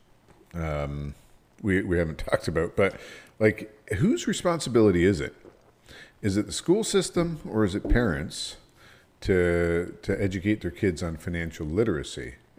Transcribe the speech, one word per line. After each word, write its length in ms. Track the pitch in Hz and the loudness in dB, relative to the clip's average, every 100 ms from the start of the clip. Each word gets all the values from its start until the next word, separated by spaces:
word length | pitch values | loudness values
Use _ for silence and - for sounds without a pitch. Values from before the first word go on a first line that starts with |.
| _ _ _ - _ | _ _ _ -20 _
um, 600 | 85 80 73 71 73 71 - _ _ _ _ | -8 -4 -4 -4 -6 -8 -12 _ _ _ _
we, 200 | 101 95 | 0 0
we 140 | - 87 | 2 0
haven't 200 | 80 73 | 0 -4
<laughs> 20 | |
talked 280 | - - - | -2 -2 0
about, 280 | 80 80 - | -2 -2 0
but, 200 | 95 - - - - - | 0 -2 -18 -20 -20 0
like, 360 | 110 107 - - - 92 | 0 2 -12 -18 -8 0
whose 300 | 196 349 - | 0 0 -2
responsibility 800 | - 180 170 123 117 107 87 92 | -2 -2 -2 2 6 6 6 4
is 160 | 82 | 2
it? 140 | 64 - - - _ _ - - - _ | -4 -10 -20 -20 _ _ -20 -20 -20 _
Is 160 | 104 101 | 0 0
it 80 | - | -2
the 60 | |
school 320 | - - 208 | -4 2 2
system 560 | 208 196 - 180 170 156 - | 4 0 0 -2 -2 -4 -4
or 160 | 110 101 | 0 2
is 100 | 101 | 0
it 140 | - | 2
parents 680 | 113 113 71 87 - - - _ _ - - _ _ | 4 4 0 -4 -8 -12 -12 _ _ -20 -20 _ _
to, 720 | - 92 87 85 85 85 - - | 0 4 4 2 2 0 -2 -8
to 200 | - 95 | -4 -2
educate 400 | 101 95 101 107 | -2 0 0 0
their 100 | 87 | -2
kids 300 | - 98 76 | 0 -2 0
on 140 | 85 80 | -6 -6
financial 480 | 85 85 82 - 78 | -6 -6 -6 -6 -4
literacy? 720 | 92 113 73 - - 62 - _ | 0 0 -2 -6 -12 -12 -16 _